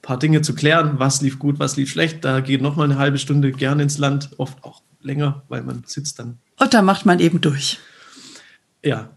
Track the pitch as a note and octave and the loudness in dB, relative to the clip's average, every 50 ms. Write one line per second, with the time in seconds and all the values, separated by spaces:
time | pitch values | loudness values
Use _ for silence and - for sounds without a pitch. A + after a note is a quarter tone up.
0 | - - B2+ B2+ D3+ D#3 D#3 D3+ D#3 D#3 - - D3 D3 D#3+ E3+ D#3 D3+ C#3+ B2+ | -8 -8 -4 -2 2 2 2 2 2 0 -2 0 2 4 4 4 2 2 0 0
1 | C3 C#3 C3+ - C#3+ C3+ C3+ - - C#3+ C#3+ D3 D3 C3+ - C#3+ C3+ C3+ - D#3+ | 0 0 0 0 -2 -2 -4 -2 -2 -2 -2 0 -4 -4 -2 -4 -4 -4 0 -2
2 | E3 D#3+ D#3+ - - C#3+ C3 C3 C3 C3+ C#3 C3+ C3 D3 D3 D#3+ D#3 C#3+ C#3 C3+ | -2 -2 -2 -4 -2 -2 0 0 0 0 -2 0 0 -2 0 0 0 0 2 2
3 | C#3 C#3+ C#3 C3+ - - C#3+ D3 C#3 C3+ C3 C3 C3+ C3 C#3+ D3 C#3+ C#3+ D3 - | 0 0 0 -2 -2 0 2 2 2 2 0 -2 -2 0 0 0 0 0 0 0
4 | C#3+ C#3 C#3+ C#3 C#3 - - - C#3+ - - - - D3 - _ _ _ _ _ | -2 0 0 -2 -6 -8 -8 -8 -8 -8 -8 -18 -20 -20 -20 _ _ _ _ _
5 | - C3+ C#3 D3 D3 C#3 C#3 C#3+ - _ C3 B2+ B2+ B2+ B2 A#2+ A#2+ - - D3+ | -12 -8 -4 -2 -2 -2 -4 -6 -12 _ -12 -10 -10 -10 -12 -12 -12 -14 -14 -12
6 | C#3+ D3 - - A#2 A#2+ A#2+ - _ _ _ - C4+ C4+ - A3+ F#3+ F#3+ G3 - | -12 -12 -12 -12 -14 -14 -16 -16 _ _ _ 0 2 4 6 6 6 4 2 4
7 | - G#3 F3+ F3 E3+ E3 E3+ E3 - D#3 C3+ C#3 C#3 - - - - - _ - | 4 4 4 6 4 2 2 2 0 0 0 0 -4 -6 -8 -8 -14 -20 _ -20
8 | - - - - - - - - - - _ _ _ _ _ _ - D3 B2 A2 | -20 -20 -20 -20 -20 -20 -20 -20 -20 -20 _ _ _ _ _ _ -2 -2 -2 -2
9 | A2 - - | -6 -14 -20